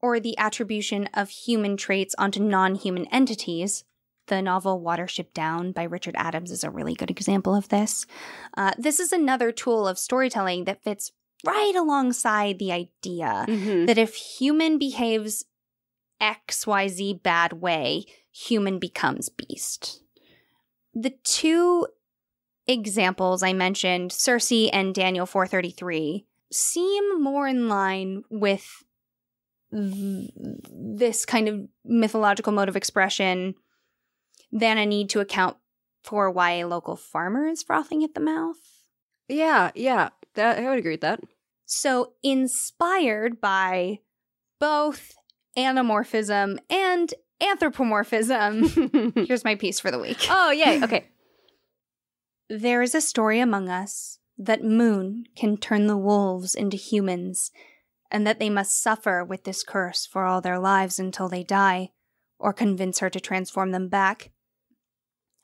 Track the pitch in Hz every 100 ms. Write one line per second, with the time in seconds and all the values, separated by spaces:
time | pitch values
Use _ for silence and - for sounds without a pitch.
0 | 247 233 226 220 214 - 208 214 202 202
1 | 202 - 202 - - 226 202 196 - 196
2 | 190 - 196 196 208 190 190 196 196 180
3 | - 262 262 208 - 170 190 - - _
4 | _ _ - 190 190 185 185 185 170 170
5 | 180 - 175 - 160 165 180 180 170 175
6 | - - 165 165 175 185 151 - 151 165
7 | 180 180 196 196 185 202 196 202 220 -
8 | - - - - - - 196 - 277 302
9 | 349 359 285 262 233 233 - 226 196 185
10 | - 254 262 226 190 180 180 196 214 208
11 | - _ _ _ 320 403 415 370 311 277
12 | 254 240 233 214 202 190 196 175 175 _
13 | 185 175 147 101 127 214 196 185 175 226
14 | 220 - - - 269 311 320 311 277 240
15 | 233 220 214 214 - _ _ _ _ _
16 | _ - 214 220 - - - 202 196 180
17 | 196 185 180 170 170 165 180 165 131 151
18 | - - _ - - 226 196 180 180 -
19 | 139 - - - - - - - - -
20 | _ _ _ _ _ _ _ _ _ 226
21 | 254 269 - - 311 330 349 349 - -
22 | _ _ _ _ _ _ - 254 208 202
23 | 185 185 185 180 185 190 185 196 185 180
24 | 180 - - 240 - 233 220 196 190 190
25 | 185 185 180 196 185 190 175 - 180 160
26 | 151 190 - _ _ - - 339 370 403
27 | 403 370 277 277 277 254 233 202 190 190
28 | 190 190 - 220 202 196 - - _ _
29 | _ _ _ _ _ _ _ 214 196 196
30 | 196 190 - - - - - - 208 208
31 | 240 214 - 233 214 208 202 _ - 233
32 | 214 220 208 202 214 208 196 190 - 208
33 | 190 - 190 185 185 185 _ _ _ _
34 | _ _ _ _ _ 220 226 220 208 208
35 | 202 214 202 202 185 - _ _ _ _
36 | - 208 190 180 175 175 175 175 170 170
37 | - 156 175 240 311 320 - 311 302 311
38 | 311 - 311 320 330 330 _ _ _ _
39 | _ _ - 285 320 262 180 - 254 233
40 | 147 - - - 226 226 247 262 165 156
41 | 151 226 - _ _ _ - - 277 254
42 | 247 _ 269 262 262 - - - 339 381
43 | 277 214 226 233 202 190 185 185 180 208
44 | _ _ _ _ _ - 294 302 302 262
45 | - - _ _ _ - 262 262 240 208
46 | 247 220 208 202 196 196 - 359 381 359
47 | 339 - _ - 392 392 311 233 240 208
48 | 214 226 226 247 208 214 320 - 269 294
49 | 226 233 180 247 220 208 208 - 190 127
50 | - - - 370 339 294 311 320 226 233
51 | - _ _ _ _ _ _ _ _ _
52 | _ _ _ _ - 214 240 240 247 320
53 | 311 - 220 220 247 202 185 180 196 -
54 | - - _ - 196 220 220 226 233 202
55 | 190 220 233 - 214 208 - 208 208 208
56 | 196 208 196 185 185 - 202 196 - 208
57 | 190 180 180 180 - - - _ _ _
58 | - 208 208 220 214 202 196 - 226 220
59 | 214 180 175 185 - 190 - 196 180 -
60 | - 190 185 185 180 180 190 196 190 185
61 | 185 - 185 180 175 196 196 185 185 _
62 | _ _ _ - 208 196 214 185 185 -
63 | 185 185 - 185 185 - 190 185 185 196
64 | 190 - - _ _ _ _ _ _ _
65 | _ _ _ _